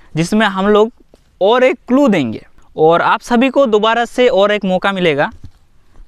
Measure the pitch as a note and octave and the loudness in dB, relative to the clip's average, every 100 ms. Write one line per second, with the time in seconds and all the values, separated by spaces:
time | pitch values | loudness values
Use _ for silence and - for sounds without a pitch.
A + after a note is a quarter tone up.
0 | - D3+ E3+ G#3+ G#3+ F#3+ G3 G#3 A3+ - | -10 -6 -2 -2 -2 -2 0 2 0 -4
1 | _ _ _ _ F#3+ B3 B3+ B3+ - B3+ | _ _ _ _ 0 2 2 -2 -2 0
2 | C#4+ F#3+ B2 G#2+ - - - - D#3 E3+ | 2 0 -2 -8 -16 -20 -16 0 2 2
3 | D#3 G#3+ - A#3+ C4 C#4 C4+ G#3 A3 A3+ | 0 -2 -2 0 0 2 0 0 0 -2
4 | A#3 - B3 F#3+ G3+ G#3 G3 F3+ G3+ G3 | -4 0 0 2 0 0 -2 -2 -4 -2
5 | F3 C#3 F3+ - - - _ _ _ - | -2 0 -4 -8 -20 -20 _ _ _ -20